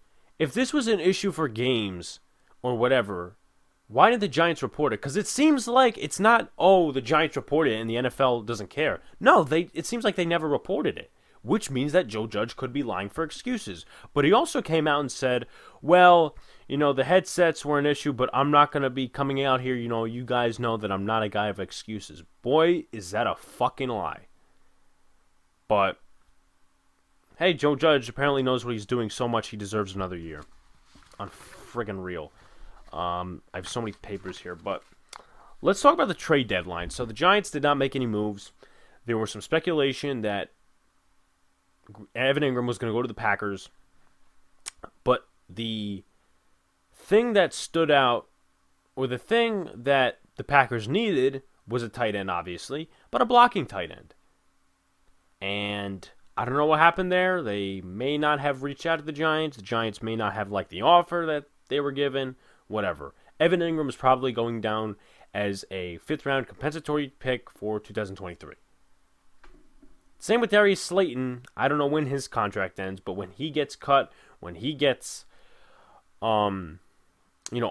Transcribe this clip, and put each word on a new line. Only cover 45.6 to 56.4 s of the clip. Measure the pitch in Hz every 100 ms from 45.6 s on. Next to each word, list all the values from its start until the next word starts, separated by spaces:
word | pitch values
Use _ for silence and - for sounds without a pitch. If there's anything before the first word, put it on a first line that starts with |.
| 113 110 104 98 - _ _ _ _ _ _ _ _
thing | _ - 208 240
that | 202 170
stood | - - 165 156
out, | 143 127 120 - _ _ _ _ _ _ -
or | 131
the | 123
thing | - 226 233 208 170
that | - 127 139 123 - _ -
the |
Packers | - 143 127 117 107
needed, | 180 226 151 127 135 - _ -
was | 123
a | 117
tight | - 113 101
end, | 95
obviously, | 87 87 87 - 143 165 _ _
but | -
a | 247
blocking | 247 240 165 127
tight | 98 85
end. | - - _ _ _ _ _ _ _ _ _ _ _ _ _
And | 98 101 101 104 101 95 - - -
I | -